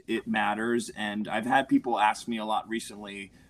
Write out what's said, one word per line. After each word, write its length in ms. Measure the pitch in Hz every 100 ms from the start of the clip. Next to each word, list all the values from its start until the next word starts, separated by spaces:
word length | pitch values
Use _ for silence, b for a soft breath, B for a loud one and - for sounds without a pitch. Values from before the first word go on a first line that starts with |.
| -
it 200 | 113 -
matters. 640 | 110 104 104 113 120 110 -
And 320 | 107 104 104
I've 200 | 107 113
had 200 | 135 135
people 300 | 139 123 110
ask 280 | 107 110 -
me 100 | 113
a 80 | 107
lot 240 | 107 101
recently, 640 | 113 - 104 104 98 98 b